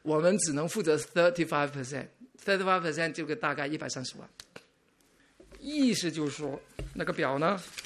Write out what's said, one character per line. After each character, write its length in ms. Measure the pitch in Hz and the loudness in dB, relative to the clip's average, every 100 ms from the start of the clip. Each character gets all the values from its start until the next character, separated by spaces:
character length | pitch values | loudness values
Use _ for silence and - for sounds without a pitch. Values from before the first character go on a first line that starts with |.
我 180 | 151 156 | 0 4
们 180 | 170 196 | 4 4
只 120 | 160 | 2
能 160 | 143 165 | 0 -2
负 160 | 220 | -2
责 140 | 165 151 | 2 2
thirty-five 720 | - 175 175 175 160 147 143 | 2 4 4 4 0 2 2
percent，thirty-five 1080 | 139 127 135 131 _ - _ - 190 190 185 | -2 -8 -8 -10 _ -20 _ 0 2 4 2
percent 320 | 170 151 165 | 2 -2 -2
就 120 | 160 151 | -4 -4
个 80 | |
大 220 | 147 156 143 | -2 -2 -2
概 100 | 143 | -4
一 120 | 151 | -4
百 100 | 139 | -6
三 160 | 139 | -8
十 140 | 127 - | -8 -12
万。 120 | - - - - _ _ _ _ _ _ _ _ - - | -20 -20 -20 -20 _ _ _ _ _ _ _ _ -20 -16
意 320 | 269 302 262 | -6 2 2
思 180 | 196 170 | 2 -2
就 140 | 156 151 | -2 -4
是 60 | |
说， 300 | 135 147 135 - - - - | -4 -8 -8 -12 -12 -10 -4
那 100 | 160 | -4
个 80 | |
表 260 | 175 143 135 | 0 0 2
呢？ 180 | 165 196 - - | 0 0 -6 -14